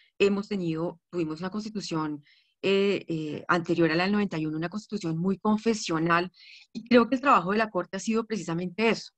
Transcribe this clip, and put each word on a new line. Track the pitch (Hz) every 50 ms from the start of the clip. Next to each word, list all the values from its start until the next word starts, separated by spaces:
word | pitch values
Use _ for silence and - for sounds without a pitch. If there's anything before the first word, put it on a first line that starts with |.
| _ _ _ -
hemos | 196 202 202 196 202 -
tenido, | 208 190 175 165 160 156 170 175 170 - _ _
tuvimos | - 180 165 156 156 156
una | 180 185
constitución, | 196 214 208 220 214 196 - - 170 160 156 151 151 147 - _ _ _ _ _ _ _
eh, | - 190 196 196 196 202 190 - - -
eh, | 165 160 156 151 143 - - -
anterior | 175 180 170 175 170 170 165 160
a | 156
la | 170 180
del | 196
noventa | 208 208 208 185 170 160
y | 156
uno, | 156 156 156
una | 170 175
constitución | 190 214 - - 214 202 - 160 160 165
muy | 175 190 190 185
confesional, | - 214 214 214 - 226 226 214 - - 165 160 160 175 170 170 180 185 - - - - - - - _ -
y | 226 -
creo | - 240 240 233 233
que | 269
el | 247
trabajo | 262 285 247 190 170 180 202
de | 220
la | 226 214
Corte | - 180 175 - -
ha | 190
sido | - 226 220 226 226
precisamente | - 220 190 160 165 165 170 185 180 175 - 220 226
eso | 190 160 - - _